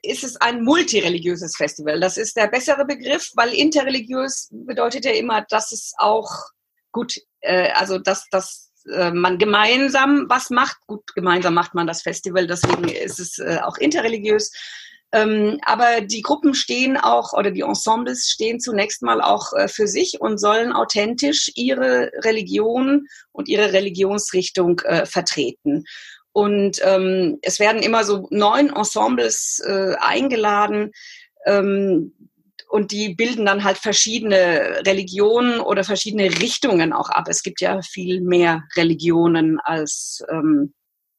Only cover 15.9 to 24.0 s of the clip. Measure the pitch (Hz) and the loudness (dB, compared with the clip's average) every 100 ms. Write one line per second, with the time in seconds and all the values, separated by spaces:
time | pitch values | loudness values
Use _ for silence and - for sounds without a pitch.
15.9 | 233 208 220 214 294 302 262 - 240 262 | 2 -2 -4 -2 2 2 2 -2 -2 0
16.9 | 269 - 240 - - 202 185 185 208 - | 0 2 2 2 0 0 -2 -4 -2 0
17.9 | 226 247 254 - - 220 240 247 208 214 | 0 -2 -4 -4 -2 -2 -4 -2 -2 -2
18.9 | - 240 226 - 208 - - - - 208 | -4 -2 0 2 2 0 -2 -2 0 -2
19.9 | 190 359 - 220 208 208 220 233 247 220 | 0 -2 -2 -4 0 2 2 2 0 0
20.9 | 208 208 240 285 294 - - 247 262 262 | 0 -2 0 0 0 -2 -2 -2 0 2
21.9 | 247 240 - 226 220 180 202 220 240 262 | 2 0 -2 -2 0 0 0 0 2 2
22.9 | 285 285 - - - - 202 208 190 196 | 2 0 -14 -16 -10 -2 0 2 2 0
23.9 | 175 | 0